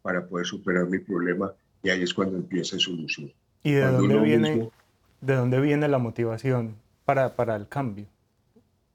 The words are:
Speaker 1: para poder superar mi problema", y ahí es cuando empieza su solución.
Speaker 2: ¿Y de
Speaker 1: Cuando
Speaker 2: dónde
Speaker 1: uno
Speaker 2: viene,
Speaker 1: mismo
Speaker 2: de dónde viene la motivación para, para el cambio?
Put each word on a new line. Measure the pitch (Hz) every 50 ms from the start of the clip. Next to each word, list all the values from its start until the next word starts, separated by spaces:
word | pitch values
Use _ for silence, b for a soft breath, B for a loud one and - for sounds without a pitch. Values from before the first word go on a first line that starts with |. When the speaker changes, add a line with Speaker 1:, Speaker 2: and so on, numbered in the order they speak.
Speaker 1:
para | - 95 90 90 90
poder | 90 92 87 90
superar | - 104 - - 95 87 90 90
mi | 90 95 92
problema", | - - 95 87 87 90 87 95 98 95 - _ _ _ _ _
y | - 95
ahí | 92 92
es | 90 87
cuando | - 104 95 95 95
empieza | 90 87 - 95 87 82 - 95 90
su | - 92
solución. | 87 80 78 73 - 78 73 - - _ _ _ _ _
Speaker 2:
¿Y | - 151
de | 143 139
Speaker 1:
Cuando | 135 131 127 127
Speaker 2:
dónde | 131 131 113
Speaker 1:
uno | 110 110
Speaker 2:
viene, | 110 117 113 110 107 117
Speaker 1:
mismo | 113 113 110 - _ _ _ _ _ _ _ _ _
Speaker 2:
de | 135 131 135
dónde | 131 123 123 127 131
viene | 139 147 147 147 151 143
la | 143 131
motivación | 123 113 110 - 117 113 113 113 - 135 127 123 117 110 104 - _ _ _ _ _
para, | - 139 135 131 117 -
para | - 120 113 110
el | 104 104 -
cambio? | - 143 135 113 98 101 104 - _ _ _ _ _ _ _ _ _ _ _ _ _ _ _ _